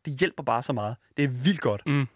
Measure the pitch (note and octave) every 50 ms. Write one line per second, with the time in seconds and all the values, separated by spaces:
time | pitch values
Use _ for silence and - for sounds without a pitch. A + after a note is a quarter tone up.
0 | - - C#3+ C3 F3 E3 - - D3 A#2+ A#2 A#2 B2+ - C#3 A2+ G#2 G#2 A2+ -
1 | _ _ _ - C#3+ C#3 B2 B2 C3 E3+ G3+ D#3 - B2+ G#2 G2+ - - C#3+ C#3+
2 | C#3 B2 _